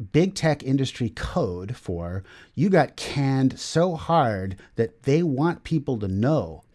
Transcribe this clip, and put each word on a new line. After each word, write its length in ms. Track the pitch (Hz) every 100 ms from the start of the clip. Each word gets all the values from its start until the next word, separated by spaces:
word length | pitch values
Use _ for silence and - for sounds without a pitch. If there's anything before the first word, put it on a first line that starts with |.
| 104
big 240 | 143 190 196
tech 280 | 165 143
industry 480 | 135 135 131 - 117
code 640 | - - 180 113 87 98 123
for 460 | - 85 85 95 - - - -
you 140 | 196
got 280 | 180 127 -
canned 600 | - 143 135 135 131 -
so 380 | - 160 185 160
hard 600 | - 165 123 101 95 95 - -
that 280 | 113 -
they 200 | - 151
want 400 | 175 127 165 -
people 340 | - 160 139 117
to 100 | 101
know 540 | 95 127 156 85 78 _